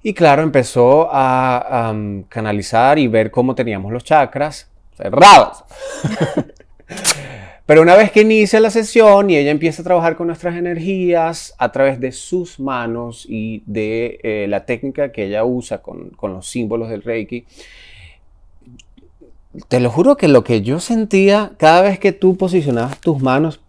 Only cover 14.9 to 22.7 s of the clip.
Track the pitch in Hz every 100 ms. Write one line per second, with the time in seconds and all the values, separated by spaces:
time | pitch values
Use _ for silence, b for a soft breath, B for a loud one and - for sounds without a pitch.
14.9 | 135 143 - 98 107 120 123 117 101 -
15.9 | 85 90 - 104 92 - 127 110 117 113
16.9 | 107 110 113 104 123 _ B B B B
17.9 | B 85 B _ _ _ - 123 123 _
18.9 | _ _ _ - - _ - - 123 123
19.9 | 120 233 285 170 131 - 113 104 151 -
20.9 | 226 214 190 196 202 208 - 156 175 196
21.9 | 190 202 185 185 185 185 180 143